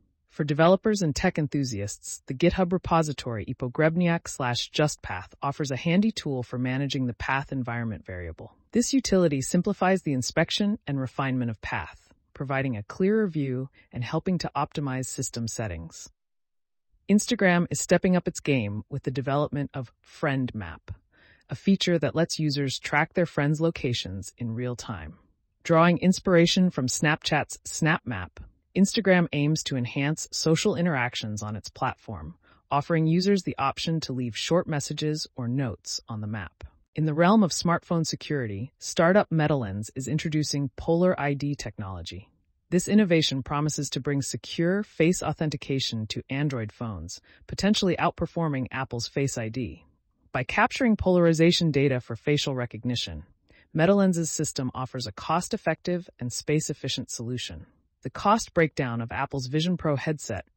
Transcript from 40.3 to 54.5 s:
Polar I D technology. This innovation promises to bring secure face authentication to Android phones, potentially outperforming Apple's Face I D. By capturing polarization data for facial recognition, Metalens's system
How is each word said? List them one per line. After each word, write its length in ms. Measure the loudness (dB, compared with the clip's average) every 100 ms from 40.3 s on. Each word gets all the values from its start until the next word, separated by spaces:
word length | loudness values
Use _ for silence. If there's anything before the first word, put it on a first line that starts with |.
| -2 0 -2 -4 -4
Polar 420 | 0 4 4 2
I 160 | 0 -2
D 180 | -2
technology. 800 | -4 -8 -8 -10 -10 -12 -14 -18 _ _ _ _
This 160 | 0 4
innovation 560 | 4 6 4 4 -2
promises 480 | -2 -2 -2 -2 -4
to 80 | -4
bring 240 | -2 -2
secure 580 | -2 -8 -10 -2 0 0
face 400 | -4 2 2 2
authentication 880 | -2 -2 -2 -4 -4 -4 -2 -4 -6
to 160 | -8 -6
Android 440 | -2 -2 -2 -6
phones, 500 | -8 -8 -8 -10 -14 _ -20 -14
potentially 500 | -2 2 2 2 2
outperforming 680 | 0 0 -4 -2 -2 -2 -4
Apple's 360 | -6 -6 -6 -6
Face 300 | -2 -2 -2
I 120 | -6
D. 360 | -6 -8 -10 _ _ _ _ _
By 120 | -6
capturing 520 | -2 2 2 4 2 4
polarization 720 | 4 6 6 6 6 6 2
data 300 | 4 2 2
for 160 | -4 -6
facial 400 | 0 0 0 -4
recognition, 680 | -6 -6 -4 -4 -4 -10 -14 _ _ _ _
Metalens's 560 | 2 4 6 4 4 -2
system 400 | -2 -4